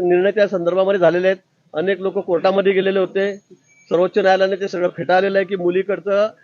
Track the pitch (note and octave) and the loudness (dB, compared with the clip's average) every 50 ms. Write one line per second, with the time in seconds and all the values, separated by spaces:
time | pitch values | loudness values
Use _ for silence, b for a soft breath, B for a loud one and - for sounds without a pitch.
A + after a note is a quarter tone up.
0 | F3+ F3 F3+ F3+ F#3 G3+ G3 G#3+ G3+ F#3 G3 F3+ E3+ E3+ F3+ F#3+ F#3+ F#3+ G3+ F#3+ | 0 2 2 2 2 2 2 2 0 0 0 -2 -2 0 0 0 2 2 2 2
1 | F3 E3 E3+ F3+ F#3 F#3+ F#3+ F#3 _ _ _ _ _ _ - D3+ F3 F#3+ G3+ F3+ | 2 2 2 2 2 0 0 -2 _ _ _ _ _ _ -8 -4 -2 -2 -2 -2
2 | F#3+ F#3+ F3+ G3 F#3 - F3 D#3+ D3+ F#3+ F#3+ G3 F#3 G3 G3 F#3+ F#3 G3 G3 G3 | -4 -6 -6 -6 -4 -2 -2 0 2 2 2 2 2 2 2 2 0 0 0 0
3 | F#3 F3+ - G3 G3 G3+ G3 G3+ _ _ F#3 - _ _ _ _ _ - F3+ E3 | -2 -2 -2 -2 -4 -4 -4 -8 _ _ -20 -20 _ _ _ _ _ -2 0 0
4 | F#3 F3+ - G#3+ F#3 F#3+ F#3+ F#3+ F#3+ F#3+ G3 F#3 G3+ F#3+ - F3 F3+ F3 - E3+ | 0 0 0 2 2 2 4 2 2 0 -2 -4 -6 -6 -4 -4 -4 -4 -4 -4
5 | D#3+ D#3 F3+ F#3 G3 G3 G3 G3 F#3+ F3+ G3+ F#3 F3 F3 F3 F#3+ F#3+ G3 G3 G3 | -2 0 2 2 2 2 0 0 -2 -2 -4 -4 -2 -2 0 -2 -2 -4 -4 -6
6 | E3+ G3+ G3 G3+ G#3+ A3 - b | -4 -2 0 0 0 -2 -4 b